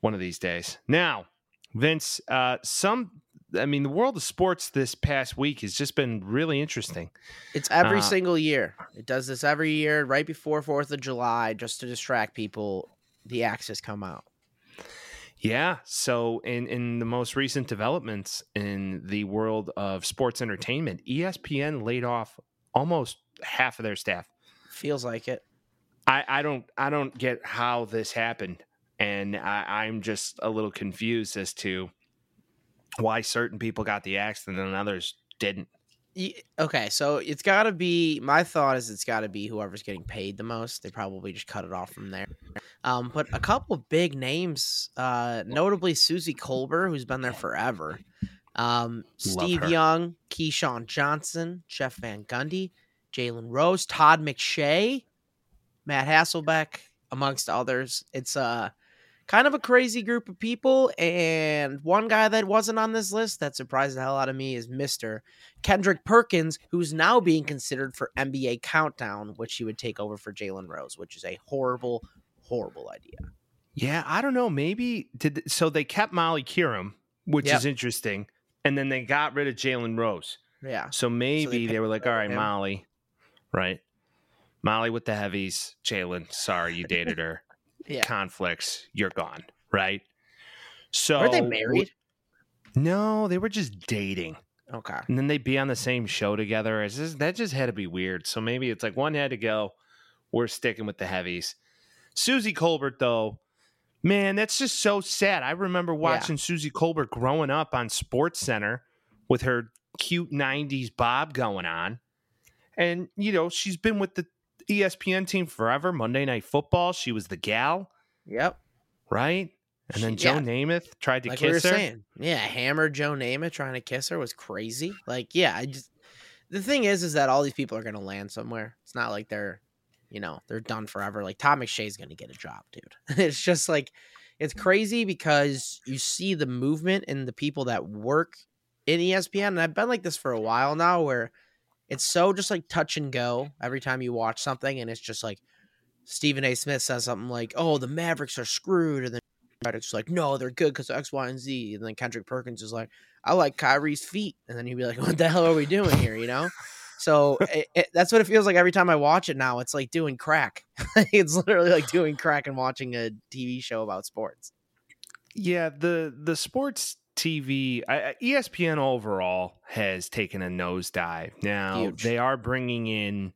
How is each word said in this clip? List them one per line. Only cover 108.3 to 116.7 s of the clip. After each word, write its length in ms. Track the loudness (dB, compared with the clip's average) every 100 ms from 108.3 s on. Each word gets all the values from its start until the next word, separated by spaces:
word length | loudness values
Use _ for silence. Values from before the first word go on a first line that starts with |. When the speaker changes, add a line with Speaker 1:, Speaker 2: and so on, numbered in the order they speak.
| 0 -2 0 0 -2 _ _ _ _ _
Speaker 1:
with 160 | 2
her 280 | 4 0 -2 _ _ -6
cute 320 | 0 0 0
nineties 580 | -2 0 0 -2 -4 -4
bob 440 | 0 2 2 0
going 320 | 0 0 0 -4
on. 340 | -2 -4 -6 _ _ _ _ _ _ _ 0
And, 340 | 0 0 -6 -2
you 160 | 0
know, 180 | 2 0
she's 280 | -2 -4 0
been 220 | 0 0
with 160 | -2 -4
the 100 | -8 _ _ _ -2
E 140 | 2
S 120 | 2 2
P 180 | 0
N 120 | 0 0
team 200 | -2 -2
forever. 460 | 0 2 2 0
Monday 340 | -2 0 0 0
Night 180 | -2
Football, 500 | 0 0 4